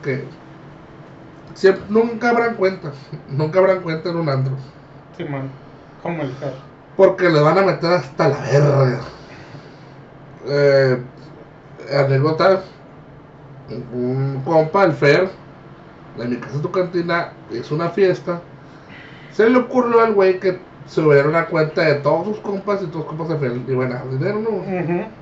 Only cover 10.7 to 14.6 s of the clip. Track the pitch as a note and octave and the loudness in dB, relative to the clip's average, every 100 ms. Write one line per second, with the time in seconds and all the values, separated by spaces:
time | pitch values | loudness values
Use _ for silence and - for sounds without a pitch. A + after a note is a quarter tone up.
10.7 | C#3 C3+ B2+ C3 - - - - - - | 4 4 0 -4 -18 -20 -20 -20 -20 -20
11.7 | - - C#3+ C3+ C3+ D3 D#3 F3+ F#3 - | -20 -6 -2 2 2 2 2 2 2 -2
12.7 | - - - - - - - - - - | -20 -20 -20 -20 -20 -20 -20 -20 -20 -16
13.7 | - - A#2+ B2 C3 C3+ C3+ - E3 | -14 -10 -6 -4 -2 -2 -4 0 2